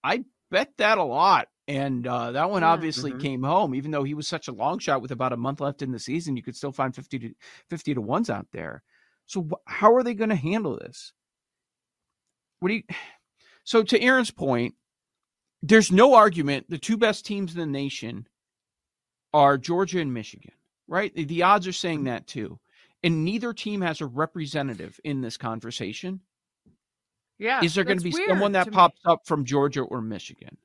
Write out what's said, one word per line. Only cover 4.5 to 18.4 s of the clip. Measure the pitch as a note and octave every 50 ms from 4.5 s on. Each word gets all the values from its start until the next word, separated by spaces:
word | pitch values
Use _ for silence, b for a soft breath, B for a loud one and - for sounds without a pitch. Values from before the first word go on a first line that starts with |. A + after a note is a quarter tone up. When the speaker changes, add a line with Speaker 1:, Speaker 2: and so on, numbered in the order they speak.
| B2
Speaker 1:
long | G2+ A#2+ D3 F3 -
shot | - - C#3 C3
with | G#2+ B2+
about | C3 A#2 B2+ B2+ B2
a |
month | A#2 A#2+ C3+ C#3 -
left | C#3+ C#3+ C#3+ -
in | C#3+ C3
the | B2+ G#2+
season. | - - C#3 E3+ E3 D3+ C3+
You | A#2+ -
could | B2+ A#2+
still | - - C#3
find | C3 - C3+ C3 B2+
fifty | - C3+ _ - B2+
to, | A2 A#2 - B B B B B B _
fifty | E3+ D#3 - D3 C#3
to | B2
ones | G#2 G#2 C3+ F#3 A#3 G#3
out | A#2 G2 - _ -
there. | - E2 D#2+ - - _ _ _ _ _ _ _ _ _
So | _ - G3 E3+
wh-, | D3+ F3 - _ -
how | - - G3+ G#3+ A#3
are | B3+ B3
they | B3 A#3
gonna | G3+ A3 G#3+ G#3+
handle | D#3 B2+ D#3+ G3 A3+ G#3 D3 A#2
this? | - - - - - - - _ _ _ _ _ _ _ _ _ _ _ _ _ _ _ _ _ _ _ _ _ _ _ _ _ _ _ _ _ _
What | F3+ F#3
do | A3
you, | A3+ -
<sighs> | - E3+ - - - - _ _ _ _ _ _ _ _ _ _
so | - - A3+ A3
to | - B3 G#3
Aaron's | A3+ B3 C4 C4 A#3+ -
point, | - - E3 C#3 B2 A#2+ A#2+ - _ _ _ _ _ _ _ _ _ _ _ _ _ _ _ _ _ _
there's | - C#3+ G#3+ A3 G3+ -
no | F3+ F#3+ A#3+ C#4+ C4
argument. | A3+ G#3 G#3 E3 E3+ D3 C#3+ C#3+ C3+ - -
The | F3
two | D#3 - - A3+
best | G#3+ A#3 G#3+ G3+ - -
teams | - G#3 G3 G3 E3+ E3
in | F3
the | E3
nation | D3+ C#3 C#3 C#3 C#3 - - - A#2 A#2+ G#2 A#2 _ _ _